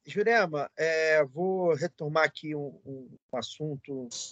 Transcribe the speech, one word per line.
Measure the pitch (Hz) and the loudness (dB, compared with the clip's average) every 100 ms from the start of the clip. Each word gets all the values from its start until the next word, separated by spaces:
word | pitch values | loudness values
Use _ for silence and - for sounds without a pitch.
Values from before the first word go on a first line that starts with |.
Jurema, | - 170 208 233 180 147 135 - | -8 -2 4 4 4 0 -4 -2
é, | 160 160 160 156 | 0 2 4 4
vou | 139 139 185 190 175 | 4 0 -2 2 2
retomar | 147 170 - 151 160 | 2 -2 -6 -2 2
aqui | 151 - 151 | 2 0 -8
um, | 147 143 - | -6 -8 -12
um, | 139 131 123 - _ | -14 -14 -14 -20 _
um | 127 | -8
assunto, | 113 - 151 139 - 131 123 - - | -8 -6 -6 -6 -8 -10 -8 -10 -10